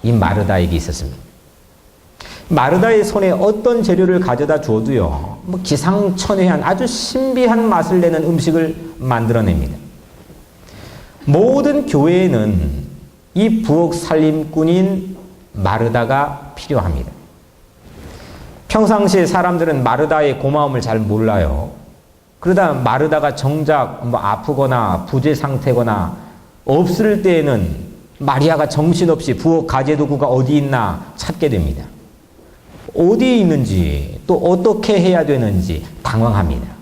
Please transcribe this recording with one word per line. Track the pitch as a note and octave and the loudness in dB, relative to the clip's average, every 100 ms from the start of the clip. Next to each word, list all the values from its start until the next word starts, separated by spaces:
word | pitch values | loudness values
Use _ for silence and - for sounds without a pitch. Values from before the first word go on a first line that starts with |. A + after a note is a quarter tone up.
이 | A2+ | 2
마르다에게 | A#2 E2+ G2+ G2 F#2+ F2 E2 | 2 2 0 0 0 0 -2
있었습니다. | E2 D#2+ C#2 B1+ - - - _ _ _ - _ - _ - - - | -4 -8 -8 -12 -20 -20 -20 _ _ _ -20 _ -20 _ -20 -20 -2
마르다의 | - C3 F3+ A3+ A3 | 2 2 2 4 2
손에 | G#3 G#3 F#3+ | 2 0 0
어떤 | F3+ G3+ G#3+ B3 A#3 | 2 0 0 0 0
재료를 | G3 F3+ F3+ F3+ | 0 2 2 2
가져다 | F3+ B2 D3 D#3 | 0 -2 0 -2
줘도요, | - A2 A2 B2+ E2+ D2 F2 - | 0 0 0 0 0 -2 -8 -10
뭐 | - F#3 | -8 -8
기상천외한 | - - - D#4 - F#3 - - F#3 D3+ | -2 -2 0 0 0 -2 -2 2 2 2
아주 | D#3+ F#3 B3 | 0 -2 -2
신비한 | - - B3+ C4 B3+ B3 A3+ A3+ | -4 -6 -4 -2 2 2 2 2
맛을 | F3+ E3+ F#3 | 0 2 2
내는 | E3+ D#3+ | 2 2
음식을 | D#3 E3 E3 E3 D#3+ D#3+ - - | 0 0 2 0 0 -4 -12 -8
만들어냅니다. | B2+ A#2 A2+ A#2 G2+ D#2 C2 C#2 - - - - - - - - - - - - - - | -2 0 2 2 2 0 -2 -8 -14 -20 -20 -20 -20 -20 -20 -20 -20 -20 -20 -20 -20 -10
모든 | - D3+ A3+ C4+ C#4+ D4 C#4 | 0 2 4 2 2 0 0
교회에는 | C#3+ D3+ F3+ F#3 B2 G#2+ F#2+ D2+ C#2 - - - - _ | 2 2 2 2 0 0 0 -2 -6 -10 -16 -20 -20 _
이 | F3 A3 - | 0 0 0
부엌 | - D#3 E3+ | 2 2 2
살림꾼인 | E3+ - D#3 D#3 D#3 D3+ D#3+ D#3+ F3+ F#3+ F#3+ - - - - - | -2 -2 2 2 0 -4 0 2 2 2 -2 -6 -14 -18 -20 -16
마르다가 | - F#2 A2 A#2 A#2+ A#2 C3+ C#3+ - - - | -4 -2 0 0 0 0 0 0 -6 -14 -18
필요합니다. | - C3+ F2+ C#2 B1 - - - - _ - _ - - - - - - - - - | -4 -2 0 -4 -6 -14 -20 -20 -20 _ -20 _ -20 -20 -20 -20 -20 -20 -20 -20 -2
평상시에 | G#3+ G#3+ G#3+ G3+ F#3+ E3+ | 2 4 4 4 2 2
사람들은 | F#3 F3 F3 E3 C#3 | 2 0 0 0 0
마르다의 | A#2+ B2 D3+ D#3 D3 C3 | 0 0 2 2 2 0
고마움을 | C3+ D3 C#3+ C3 | -2 0 0 -2
잘 | A#2+ A2 | -2 -2
몰라요. | G#2 G#2+ A2 G2+ D#2 C#2 - - - - _ _ _ _ | 0 0 2 2 0 -2 -6 -12 -20 -20 _ _ _ _
그러다 | E3+ F#3 F3+ | 0 2 2
마르다가 | C3+ A#2+ B2+ D#3 D3+ D3 | 2 0 2 2 2 0
정작 | - C3+ D3+ D3+ D3 B2 - A#2+ | -2 -2 -2 0 0 0 -4 -4
뭐 | A#2+ | -2
아프거나 | G2+ G#2+ - C#3 C#3 B2 G#2+ F2 - | -2 -2 -2 -2 0 0 0 -2 -2
부재 | C3+ C#3 | -2 0
상태거나 | C#3 C#3 C3 C3+ A#2+ A#2 G#2 E2+ - - - - - | 0 -2 -2 0 0 0 0 -2 -6 -16 -20 -20 -10
없을 | - C#3+ F3+ F3 G#3+ G#3 | 0 2 2 0 0 2
때에는 | F#3 E3+ C#3+ A#2+ E2+ C#2+ - - - - | 2 2 2 0 -2 -6 -12 -18 -20 -6
마리아가 | C#3+ C3+ C#3+ C3 D3+ | -2 2 2 2 0
정신없이 | D3 D#3+ E3+ F3 D#3+ - | 0 0 2 2 0 -2
부엌 | B2 E3 E3 D#3+ | -2 2 2 0
가재도구가 | C3 C3+ D3+ D3 C#3 C#3 | -2 0 0 0 0 0
어디 | C3 C3 D3 | 2 2 2
있나 | C#3 C3 G#2 D#2+ - - | 2 -2 -2 -4 -10 -10
찾게 | - E3+ D3+ | -10 -2 0
됩니다. | G#2+ D2+ C#2 - - - - _ - - - - - - - | 0 -2 -4 -10 -18 -20 -20 _ -20 -20 -20 -20 -20 -10 0
어디 | E3+ A3+ C4 A#3+ | 2 4 4 4
있는지 | F#3 D3 A2 F#2+ D#2 D2 D2 - - | 2 2 0 0 0 -2 -6 -10 -2
또 | - | 0
어떻게 | E3+ F#3 G#3 G#3+ - G3+ | 2 2 2 0 0 2
해야 | F3+ F3+ D3 | 4 2 2
되는지 | C#3 A2 F#2+ F#2 D#2+ - - | 0 2 0 -2 -4 -8 -10
당황합니다. | - A2+ A#2 G2+ F2 C2 A#1+ - | -4 0 2 2 0 -2 -6 -14